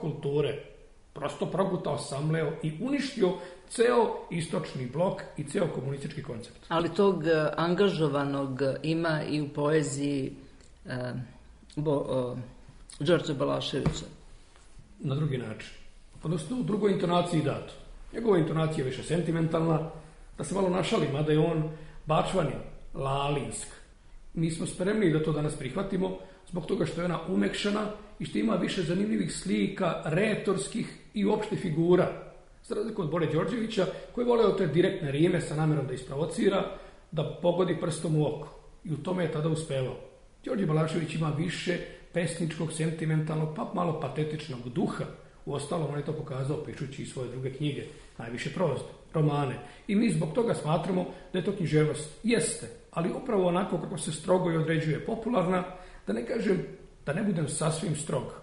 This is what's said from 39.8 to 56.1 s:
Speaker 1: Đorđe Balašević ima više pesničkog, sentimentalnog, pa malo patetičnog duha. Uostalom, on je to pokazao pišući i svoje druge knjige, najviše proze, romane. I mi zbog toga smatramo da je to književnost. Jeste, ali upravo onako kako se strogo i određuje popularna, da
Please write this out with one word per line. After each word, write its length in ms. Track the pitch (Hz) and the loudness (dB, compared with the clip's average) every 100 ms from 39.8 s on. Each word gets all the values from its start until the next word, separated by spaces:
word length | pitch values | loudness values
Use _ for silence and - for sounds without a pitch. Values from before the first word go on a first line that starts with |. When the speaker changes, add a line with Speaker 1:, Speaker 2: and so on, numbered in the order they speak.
| 127 - - - - - - | -2 -6 -14 -20 -20 -12 -4
Speaker 1:
Đorđe 200 | 208 160 | -2 2
Balašević 500 | 156 156 175 156 160 | 2 2 0 -2 -2
ima 140 | 160 135 | 0 0
više 400 | 175 - 180 170 - - - | -2 -4 -2 -4 -6 -14 -6
pesničkog, 600 | 170 165 - 160 - 156 | -2 -2 -2 -4 -2 -4
sentimentalnog, 800 | - 160 160 160 156 156 156 156 - | -2 -2 0 2 2 2 0 -2 -4
pa 160 | 233 | -4
malo 260 | 185 170 - | -2 0 -2
patetičnog 680 | 135 151 151 151 - 120 120 | -4 -2 -2 -4 -8 -10 -4
duha. 360 | 127 - - - - - - - | -2 0 -2 -8 -10 -20 -14 -6
Uostalom, 420 | 139 - 175 143 | -6 -4 -2 -2
on 60 | 143 | -2
je 60 | 151 | -4
to 80 | |
pokazao 500 | - - 131 135 147 | -6 -6 -4 -2 -4
pišući 400 | 120 104 135 - | -6 -8 -8 -8
i 20 | 120 | -8
svoje 240 | 135 120 | -8 -8
druge 240 | 131 131 | -6 -6
knjige, 300 | 135 147 120 - - - - | -2 -2 -4 -8 -14 -18 -12
najviše 360 | 117 123 143 | -8 -6 -6
proze, 300 | - 165 117 - - - | 0 0 0 -6 -16 -4
romane. 460 | 165 151 147 135 - - - - | 2 4 2 0 -4 -10 -12 0
I 80 | 202 | 2
mi 140 | 240 | 4
zbog 220 | 156 170 | 2 2
toga 200 | 247 226 | 2 2
smatramo 520 | - 151 170 185 180 170 - - | 0 2 0 2 0 -2 -8 -4
da 60 | 185 | -2
je 60 | 208 | 0
to 100 | 196 | 0
književnost. 540 | 156 151 151 - - - | 4 4 4 0 -6 -4
Jeste, 440 | 220 220 156 - 113 - - | 2 2 2 -4 -10 -14 -8
ali 200 | - 180 262 | -2 -2 -2
upravo 240 | - 202 180 | 0 2 4
onako 300 | 175 202 175 | 2 2 -2
kako 200 | - 175 | -2 -4
se 140 | - | -4
strogo 400 | - 190 185 170 | -4 2 4 4
i 60 | 165 | 2
određuje 480 | 151 160 156 143 - | 2 2 2 0 -2
popularna, 580 | 226 - 190 175 185 175 - - - | -2 0 2 4 2 -2 -8 -16 -10
da 60 | - | -4